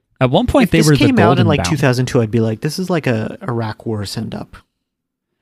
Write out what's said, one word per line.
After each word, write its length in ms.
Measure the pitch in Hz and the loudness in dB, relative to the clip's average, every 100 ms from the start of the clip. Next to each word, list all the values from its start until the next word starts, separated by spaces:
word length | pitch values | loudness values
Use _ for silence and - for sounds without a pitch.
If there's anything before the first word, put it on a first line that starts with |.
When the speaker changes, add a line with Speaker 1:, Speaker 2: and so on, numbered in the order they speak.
| _ - | _ -4
Speaker 1:
At 100 | 131 | 0
one 160 | 147 247 | 0 2
point, 200 | 294 220 | 2 2
Speaker 2:
If 40 | |
Speaker 1:
they 80 | 165 | 2
Speaker 2:
this 80 | 156 | 4
Speaker 1:
were 60 | 143 | 4
the 80 | - | 4
Speaker 2:
came 120 | 254 | 4
out 20 | |
in, 40 | 170 | 4
Speaker 1:
Golden 200 | 175 170 | 4 2
Speaker 2:
like, 120 | 143 | 0
Speaker 1:
Bound. 60 | - | 0
Speaker 2:
two 80 | 151 | 0
thousand 280 | 139 123 123 | 0 0 0
two, 160 | 131 | 0
I'd 80 | 110 | 0
be 120 | 117 | 0
like, 200 | 113 110 | 0 -2
"This 160 | 151 151 | -6 -6
is 120 | 185 | -4
like 160 | 175 143 | -2 -2
a 300 | 113 107 - | -2 -4 -8
Iraq 460 | 196 117 110 107 117 | -8 -6 -6 -8 -8
War 180 | 107 101 | -8 -8
send 300 | - 110 104 | -8 -10 -10
up." 200 | - - _ _ _ _ _ _ _ _ | -14 -20 _ _ _ _ _ _ _ _